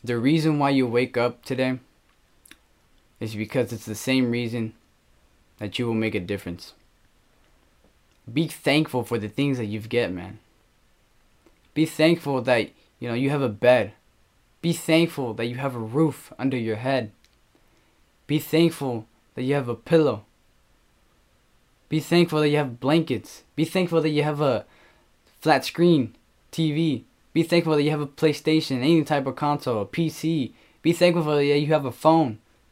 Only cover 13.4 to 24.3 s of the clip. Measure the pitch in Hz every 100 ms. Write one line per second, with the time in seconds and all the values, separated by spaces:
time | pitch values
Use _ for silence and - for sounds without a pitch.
13.4 | 131 104 123 123 104 - _ _ _ _
14.4 | _ _ 170 165 - 160 170 160 123 107
15.4 | 117 123 139 123 110 127 160 - - -
16.4 | 131 123 113 107 131 135 107 _ _ _
17.4 | _ _ _ _ _ _ _ _ - 147
18.4 | - 156 170 165 139 117 107 _ _ -
19.4 | 127 143 120 117 - 170 147 107 - _
20.4 | _ _ _ _ _ _ _ _ _ _
21.4 | _ _ _ _ _ 156 147 170 170 151
22.4 | 151 147 139 120 127 160 160 117 - -
23.4 | _ - 160 190 175 165 156 151 147